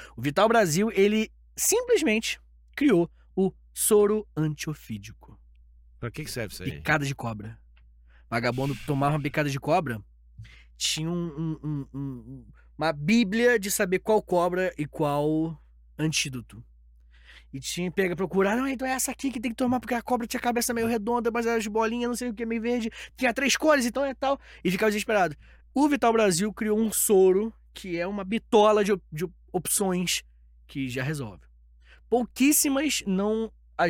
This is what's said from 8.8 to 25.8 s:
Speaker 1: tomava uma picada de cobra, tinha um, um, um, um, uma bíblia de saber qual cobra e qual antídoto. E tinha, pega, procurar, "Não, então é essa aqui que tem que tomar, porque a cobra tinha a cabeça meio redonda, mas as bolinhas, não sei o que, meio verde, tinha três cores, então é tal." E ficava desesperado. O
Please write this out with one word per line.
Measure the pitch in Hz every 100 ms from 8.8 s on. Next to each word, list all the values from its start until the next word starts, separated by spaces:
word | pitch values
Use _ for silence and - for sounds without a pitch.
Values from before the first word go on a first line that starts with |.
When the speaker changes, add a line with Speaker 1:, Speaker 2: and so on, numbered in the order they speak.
| -
Speaker 1:
tomava | 139 143 151
uma |
picada | 143 156 147
de | 135
cobra, | 143 175 143 113 - _ - - - - - -
tinha | - - 160
um, |
um, | 175 170 143 160 151
um, | 151 147 135
um, | 135 139 127 113 131 110 - - -
uma | 156
bíblia | 147 147 233 202 220 240 233
de | 196
saber | - 196 185
qual | - 214
cobra | - 180 175 180 185 -
e |
qual | 147 - 147 143 151 156 160 156 - _ _ -
antídoto. | 156 - 147 127 104 110 - - - - - - - - -
E | 135
tinha, | - 170 180
pega, | - 190 170
procurar, | 185 185 196 233
"Não, | 269
então | 262 262
é |
essa | 262 269
aqui | 262 269
que | 240
tem | 240
que | 226
tomar, | 247 254
porque | -
a | 240
cobra | - 247 233
tinha | 247
a |
cabeça | 247 240 226
meio | 233 226
redonda, | 233 208 240 226
mas | 233 233
as | 233 214
bolinhas, | 214 220 240 240
não | 240
sei | 247
o |
que, | 208
meio | 226 233
verde, | 226 240 220 - - -
tinha | 247
três | 233 269 -
cores, | 311 285 240
então | 262
é | 277
tal." | 247 269 277 - -
E | 185
ficava | 185 220
desesperado. | 208 - 214 170 143 - - -
O | -